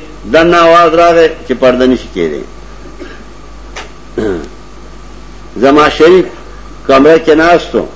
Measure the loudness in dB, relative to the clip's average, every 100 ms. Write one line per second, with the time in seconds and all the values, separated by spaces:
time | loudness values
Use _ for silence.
0 | -10 -18 -4 0 2 2 4 4 4 2
1 | 2 2 0 -2 -8 -2 0 2 0 -2
2 | -4 -6 -6 -6 -12 -18 -20 -20 -20 -20
3 | -20 -20 -20 -20 -20 -20 -20 -18 -18 -20
4 | -14 -8 -6 -8 -10 -18 -20 -20 -20 -20
5 | -20 -20 -20 -20 -18 -4 0 2 2 2
6 | 2 2 0 -8 -20 -20 -20 -12 -2 2
7 | 4 2 2 0 2 0 0 -6 -6